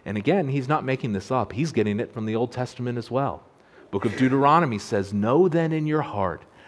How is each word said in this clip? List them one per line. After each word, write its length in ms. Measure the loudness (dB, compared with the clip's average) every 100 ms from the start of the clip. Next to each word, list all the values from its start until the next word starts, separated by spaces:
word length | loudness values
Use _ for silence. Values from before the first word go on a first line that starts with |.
And 140 | -8 -2
again, 300 | 0 0 0
he's 200 | -2 0
not 160 | -2
making 300 | 0 -2 -2
this 160 | -4 -2
up. 220 | -2 -2
He's 200 | -2 -2
getting 260 | 0 0 0
it 140 | -4
from 140 | -6 -4
the 100 | -2
Old 160 | -2
Testament 460 | -4 -8 -6 -6 -6
as 120 | -4
well. 320 | -2 -2 -4 -14 _ _ -20 -6
Book 140 | -2
of 120 | -2 2
Deuteronomy 600 | 2 4 6 6 4 -2
says, 360 | -2 -2 -2
"Know 340 | 0 2 4 4
then 240 | 2 0
in 140 | 0 0
your 160 | -2
heart 400 | -2 -2 -2 -4 -12 -20